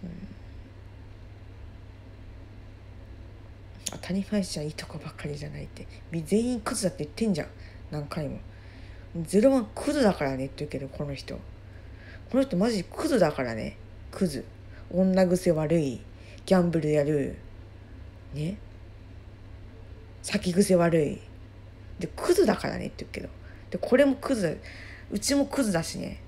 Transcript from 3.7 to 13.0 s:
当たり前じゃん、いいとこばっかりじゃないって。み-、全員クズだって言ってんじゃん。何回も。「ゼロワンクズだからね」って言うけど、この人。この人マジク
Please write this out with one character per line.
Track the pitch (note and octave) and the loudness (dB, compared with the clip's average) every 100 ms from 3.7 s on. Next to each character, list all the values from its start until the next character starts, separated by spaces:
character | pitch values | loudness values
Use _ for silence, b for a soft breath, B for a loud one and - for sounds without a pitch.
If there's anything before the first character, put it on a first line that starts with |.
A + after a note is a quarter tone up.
| - - | -10 -8
当 | - | -8
た | - | -2
り | F#3 G3 | -2 2
前 | G#3 | 0
じ | F#3 - | 0 -4
ゃ | |
ん、 | D3+ | -6
い | |
い | |
と | D#3 - | -6 -8
こ | D#3+ | -8
ば | D3+ | -10
っ | |
か | - D3 | -8 -6
り | C#3+ | -6
じ | D3 | -8
ゃ | |
な | D3 | -8
い | |
っ | C#3+ | -10
て。 | - - B - | -12 -14 B -6
み-、 | E3 D#3 | -6 2
全 | G3+ | 4
員 | A#3+ B3 | 4 0
ク | - A#3+ | 0 2
ズ | |
だ | F#3+ | 0
っ | |
て | - D3 | 0 -6
言 | |
っ | - | 0
て | A3+ | 2
ん | |
じ | D#3+ | 2
ゃ | - | 0
ん。 | - B B B | -8 B B B
何 | D3+ C#3+ | -6 -4
回 | - C#3+ | -4 -4
も。 | G#2+ - B B B B B B E3+ | -6 -10 B B B B B B -6
「ゼ | D#3+ F#3+ | 4 8
ロ | C4 | 8
ワ | C4+ | 8
ン | G#3 | 4
ク | - - | -2 0
ズ | D4 | 6
だ | A3 | 6
か | - C#3 | 6 2
ら | C3 | 0
ね」 | C#3 | -4
っ | |
て | - | -4
言 | D3 | -6
う | |
け | C3+ | -4
ど、 | C3+ | -6
こ | - C#3+ | -6 -6
の | |
人。 | C3+ - - - - - B B B B B - | -6 -8 -10 -10 -14 -16 B B B B B 0
こ | B3+ | 2
の | |
人 | C4+ F3 | 4 4
マ | A3+ | 4
ジ | G#3+ | 2
ク | E3+ - | -2 -2